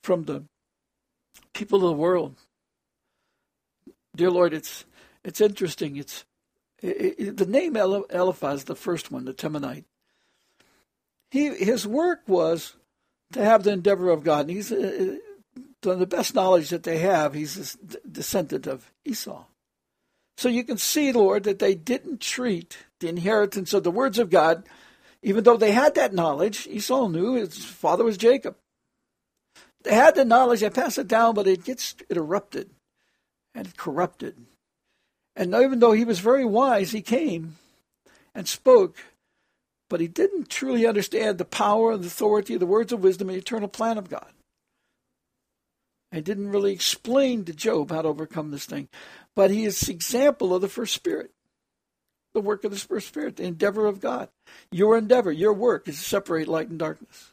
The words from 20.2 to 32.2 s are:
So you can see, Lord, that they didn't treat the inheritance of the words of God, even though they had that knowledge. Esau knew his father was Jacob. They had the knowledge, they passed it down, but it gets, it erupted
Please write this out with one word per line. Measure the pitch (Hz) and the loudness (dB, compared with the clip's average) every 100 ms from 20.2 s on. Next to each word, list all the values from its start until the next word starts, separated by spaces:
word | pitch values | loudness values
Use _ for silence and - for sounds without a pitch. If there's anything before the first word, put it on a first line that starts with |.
| _ - | _ -6
So | 254 | -2
you | 240 | -2
can | 240 226 | -4 -6
see, | - - 285 | -4 0 0
Lord, | 240 196 202 | 4 4 2
that | 202 202 | -2 -2
they | 202 196 | 0 0
didn't | 156 262 - 269 | -2 -6 -6 -10
treat | - - 247 175 170 - - _ | -8 -6 -4 -4 -8 -20 -20 _
the | 170 | -8
inheritance | 175 175 220 208 202 180 | -4 0 2 0 -2 -2
of | 202 | 0
the | 175 | 0
words | 185 269 202 | 0 -2 0
of | 214 | 2
God, | 175 156 165 - - - _ _ _ | 4 4 2 -4 -20 -20 _ _ _
even | - 196 | -2 4
though | 220 233 | 6 6
they | 220 | 6
had | 208 294 294 | 6 4 4
that | 262 | 2
knowledge. | 190 165 143 190 202 - | 2 0 2 -2 -2 -10
Esau | 220 - 262 233 | -8 -2 0 0
knew | 160 196 254 | 0 0 -2
his | 196 - | -4 -10
father | - - 160 180 | -18 -6 -2 2
was | 226 196 | 0 2
Jacob. | 226 262 - - _ _ _ _ _ _ _ _ _ _ - _ | 4 4 0 -14 _ _ _ _ _ _ _ _ _ _ -20 _
They | - | 0
had | 214 294 - | 6 8 8
the | 262 | 6
knowledge, | 233 254 240 | 6 6 2
they | 214 | 0
passed | 254 254 - | 0 -2 -4
it | 196 | 0
down, | 220 233 208 | 2 4 2
but | 196 | 2
it | 185 | 0
gets, | 180 254 - - - | -2 -8 -10 -12 -6
it | |
erupted | - | -6